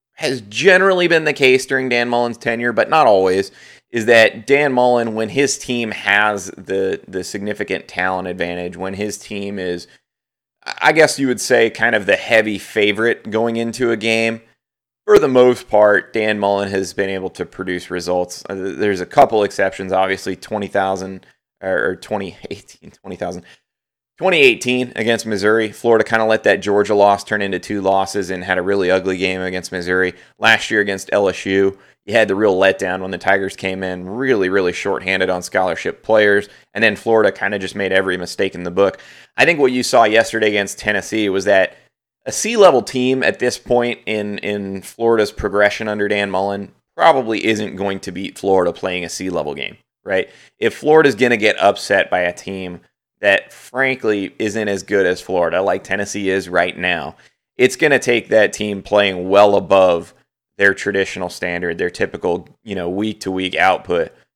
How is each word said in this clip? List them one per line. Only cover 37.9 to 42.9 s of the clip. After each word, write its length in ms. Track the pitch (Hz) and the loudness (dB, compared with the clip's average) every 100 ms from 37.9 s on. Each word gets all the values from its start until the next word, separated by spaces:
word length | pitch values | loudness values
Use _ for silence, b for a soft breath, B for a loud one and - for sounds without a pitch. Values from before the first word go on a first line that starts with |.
every 260 | 95 95 90 | 0 0 -4
mistake 360 | 90 - 95 | -6 -4 -4
in 100 | 87 | -4
the 60 | 87 | -6
book. 300 | 90 98 - B B B - | 0 0 0 B B B 0
I 100 | 143 | 0
think 140 | 165 | 2
what 120 | 131 | 2
you 100 | 127 | 0
saw 220 | 120 123 | 2 4
yesterday 460 | 110 110 - 113 107 | 4 4 2 0 0
against 280 | 104 98 - | 0 -4 -6
Tennessee 500 | 107 101 - 110 104 | -4 -4 -2 -2 -2
was 180 | 95 95 | -2 2
that 300 | 98 95 - _ _ _ _ - | 2 2 -4 _ _ _ _ -10
a 40 | |
C-level 520 | - 214 233 185 131 | -6 -2 6 6 6
team 400 | 107 | 0